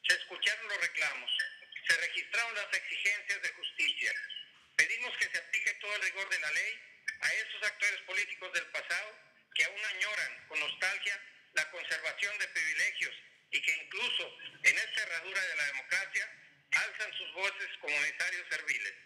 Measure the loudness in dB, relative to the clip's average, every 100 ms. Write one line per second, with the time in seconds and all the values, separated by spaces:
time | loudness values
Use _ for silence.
0 | 4 2 0 0 2 2 -2 -2 0 0
1 | -2 -2 -4 -2 -2 -6 -14 -4 2 4
2 | 4 -2 0 0 0 -2 0 -2 0 2
3 | 2 2 0 0 -2 -2 -6 0 2 2
4 | 0 0 -4 -8 -10 -20 0 4 4 2
5 | -4 0 0 0 -2 0 0 -2 -4 -2
6 | -2 -2 0 0 2 0 0 -6 -12 -8
7 | -6 0 0 2 -2 -2 -2 2 0 0
8 | -2 0 0 -4 -2 -2 -2 -6 -2 -2
9 | -2 -12 -20 _ _ 2 2 2 -4 0
10 | -2 0 -4 -6 -6 -2 -2 0 0 0
11 | -2 -4 -8 -20 -4 -2 -2 -4 -2 -2
12 | -2 -2 -2 0 -2 0 0 2 0 0
13 | -4 -4 -16 -20 _ 2 2 0 -2 -4
14 | 0 0 -2 -8 -16 6 6 6 2 0
15 | 0 -2 -2 0 0 2 0 0 0 0
16 | 0 -4 -4 -10 -20 -20 _ 4 4 -2
17 | -4 -4 -6 -2 -2 0 -6 -6 0 2
18 | 2 2 0 0 -2 -4 0 -2 -2 -6